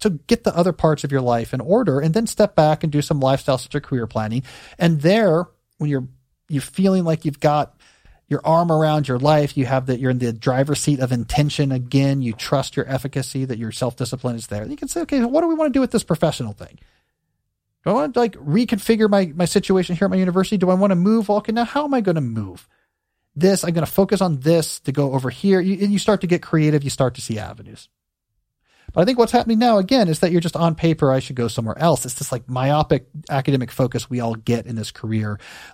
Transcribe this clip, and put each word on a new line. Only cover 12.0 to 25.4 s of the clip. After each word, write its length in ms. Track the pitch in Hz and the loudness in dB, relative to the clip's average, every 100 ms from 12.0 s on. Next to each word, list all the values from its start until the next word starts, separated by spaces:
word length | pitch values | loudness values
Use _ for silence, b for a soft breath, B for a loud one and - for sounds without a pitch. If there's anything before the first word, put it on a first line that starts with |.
| 139 139 | 2 0
you 140 | 123 | -2
trust 420 | 107 - 139 135 - | -6 -2 -2 -2 -6
your 100 | 120 | -4
efficacy, 600 | 131 139 139 127 135 131 | -4 -6 -6 -6 -6 -6
that 120 | 113 | -6
your 140 | 113 | -8
self-discipline 640 | - 127 120 123 123 127 117 | -6 -6 -4 -6 -6 -6 -6
is 120 | - | -8
there. 180 | 104 107 | -8 -8
You 100 | 294 | -10
can 120 | 277 | -8
say, 120 | - | -6
"Okay, 220 | 320 285 | -4 -2
what 160 | 240 285 | 0 0
do 80 | 339 | 0
we 60 | |
wanna 160 | 320 311 | 0 0
do 100 | 262 | 0
with 120 | 254 | 0
this 120 | 226 | -2
professional 480 | - 165 160 - 117 | -2 0 -2 -2 -8
thing? 260 | 101 78 - _ _ _ _ _ _ _ _ _ _ | -10 -16 -20 _ _ _ _ _ _ _ _ _ _
Do 60 | - | -2
I 40 | |
wanna, 180 | 214 294 247 | 0 0 0
like, 180 | 240 | 0
reconfigure 760 | - 147 170 240 208 - 226 214 | -2 -2 0 0 0 2 2 4
my, 240 | 202 185 | 4 2
my 120 | 147 175 | 0 0
situation 500 | 202 - 190 175 175 | 0 2 2 0 0
here 80 | 196 | 0
at 40 | |
my 80 | 190 | 2
university? 400 | 185 180 190 208 | 2 2 0 2
Do 100 | 180 | 2
I 60 | |
wanna 200 | 185 202 | 4 4
move? 340 | 180 185 226 208 | 4 4 2 2
Well, 100 | 208 | -2
okay, 140 | 208 | -2
now 120 | 226 | -2
how 200 | 233 277 | -2 -2
am 100 | 302 | -2
I 80 | 269 | 0
gonna 180 | 196 165 | 0 0
move? 480 | 127 110 101 87 - _ _ _ _ _ _ | -2 -4 -8 -10 -20 _ _ _ _ _ _
This, 300 | - 185 190 | 0 2 2
I'm 80 | 175 | 0
gonna 140 | 165 151 | -2 0
focus 340 | - 196 190 | 0 2 2
on 200 | 185 143 | 0 0
this 380 | 139 170 156 - | 2 2 2 -6
to 120 | - | -6
go 200 | 135 139 | -2 0
over 180 | 131 127 | -2 -4
here." 300 | 127 | -2